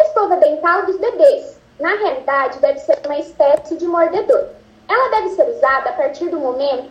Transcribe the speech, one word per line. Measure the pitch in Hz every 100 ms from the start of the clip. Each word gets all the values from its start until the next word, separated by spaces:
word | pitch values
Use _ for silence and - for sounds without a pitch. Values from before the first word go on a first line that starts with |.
escova | 622 453 392 359
dental | 302 302 339 370 381
dos | -
bebês, | 453 - 285 208 - - _ -
na | 320 415
realidade, | 403 262 - 277 262 -
deve | 277 277
ser | - - 285
uma | 285
espécie | 320 - 277 302 - 330
de | 349
mordedor. | 339 330 370 - - - - _ _ -
Ela | 440 523
deve | 440 370
ser | - 254
usada | - 262 269 247
a |
partir | - 277 285 349
do | 330
momento | 262 254 285 254 -